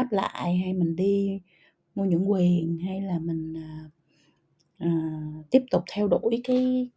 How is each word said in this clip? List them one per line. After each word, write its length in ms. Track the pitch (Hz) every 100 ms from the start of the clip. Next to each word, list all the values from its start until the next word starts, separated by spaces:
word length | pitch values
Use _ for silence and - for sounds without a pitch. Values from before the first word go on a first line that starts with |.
| 247
up 60 |
lại 460 | 202 190 - 175 180
hay 160 | 185
mình 220 | 185 170 165
đi 460 | 196 202 196 196 - _ _ _ _ -
mua 100 | 190
nhượng 260 | 175 190
quyền, 480 | 196 175 175 165 165
hay 220 | 185 190
là 180 | 196 165
mình, 340 | 165 165 160 160
à, 320 | 160 156 156 - _ _ _ _ _ _ _ -
à, 440 | 170 165 160 156 151 156 151
tiếp 120 | 262 254
tục 120 | 175 180
theo 140 | - 208
đuổi 340 | - - 240
cái 460 | 247 254 254 254 247